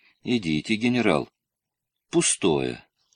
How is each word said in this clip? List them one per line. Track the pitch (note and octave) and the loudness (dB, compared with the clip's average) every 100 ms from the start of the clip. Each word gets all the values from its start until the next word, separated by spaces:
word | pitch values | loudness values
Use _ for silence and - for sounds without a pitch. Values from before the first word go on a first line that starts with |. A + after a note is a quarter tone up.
| _ _ | _ _
идите, | - A#2+ E2+ D2+ - G#2+ | -4 -4 0 -2 -2 -2
генерал. | B2 B2 G#2 D2+ - _ _ _ _ _ _ _ _ | 0 2 2 2 -2 _ _ _ _ _ _ _ _
Пустое. | E3+ - - F#2 C#2+ B1 A#1+ - _ _ | 0 0 0 0 0 -2 -6 -14 _ _